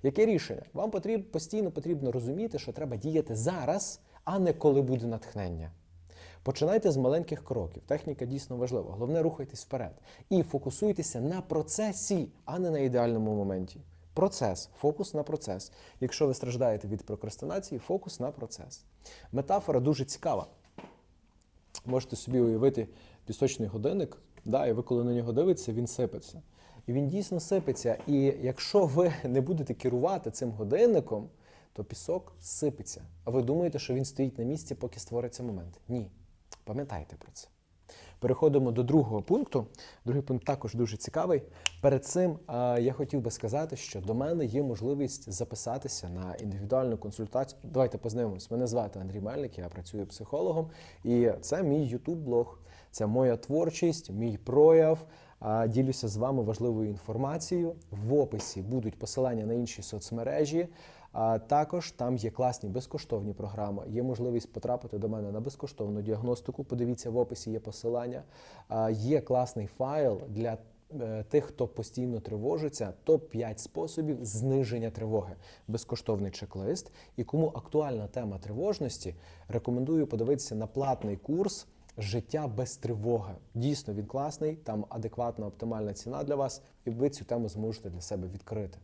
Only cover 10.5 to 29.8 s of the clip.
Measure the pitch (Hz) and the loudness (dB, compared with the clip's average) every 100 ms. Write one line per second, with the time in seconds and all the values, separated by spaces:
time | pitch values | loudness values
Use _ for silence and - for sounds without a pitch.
10.5 | 139 139 - 214 196 - 120 135 185 - | 0 -2 0 0 0 -2 -2 -2 -2 -2
11.5 | 156 156 - 214 190 - 190 135 - - | -2 0 0 0 0 0 0 0 -8 -8
12.5 | 170 180 156 135 123 120 113 110 104 98 | -2 0 2 4 4 4 4 2 2 0
13.5 | 92 92 - - - - - 185 - 113 | 0 -4 -10 -20 -20 -6 2 2 2 0
14.5 | 92 - - 147 151 196 151 147 151 - | 0 -8 0 0 0 -4 -4 -4 -4 -4
15.5 | 92 - - - - 127 - 147 127 127 | -6 -8 -18 -20 -6 -4 2 2 2 -2
16.5 | 120 123 104 101 104 - 104 107 - 143 | 2 2 2 -2 -6 -6 -6 -6 -8 -4
17.5 | 185 190 123 - 190 180 - 123 120 117 | -4 -4 -8 -2 -4 -4 -6 -6 -6 -10
18.5 | - - - - _ - - - 127 139 | -10 -14 -16 -20 _ -20 -20 -4 -4 2
19.5 | 196 185 135 131 139 135 - 170 107 - | 2 4 4 4 2 0 -2 0 -2 -4
20.5 | - _ - - - _ _ _ _ _ | -14 _ -20 -20 -20 _ _ _ _ _
21.5 | _ _ - 123 127 127 117 - 127 117 | _ _ -14 -2 -2 -2 -8 0 4 4
22.5 | 110 135 135 110 - - - - 107 139 | 6 4 4 -4 -10 -20 -20 -10 0 0
23.5 | 139 107 107 120 190 156 - - - - | 2 -4 0 0 0 -2 -6 -20 -12 0
24.5 | 127 139 110 120 123 120 120 117 117 180 | 2 2 0 2 2 2 0 2 2 4
25.5 | 175 - 113 120 - 123 - - - - | 2 0 -2 -2 0 -2 -2 -14 -18 -20
26.5 | - - - - 127 143 190 196 175 - | -20 -20 -12 -2 0 2 0 -2 -4 2
27.5 | 196 156 127 120 110 - 143 135 - 127 | 2 2 0 0 0 2 4 4 2 -2
28.5 | 131 - 202 170 139 175 147 127 131 135 | -2 4 4 6 6 4 2 2 2 2
29.5 | 170 139 117 | 0 -2 -2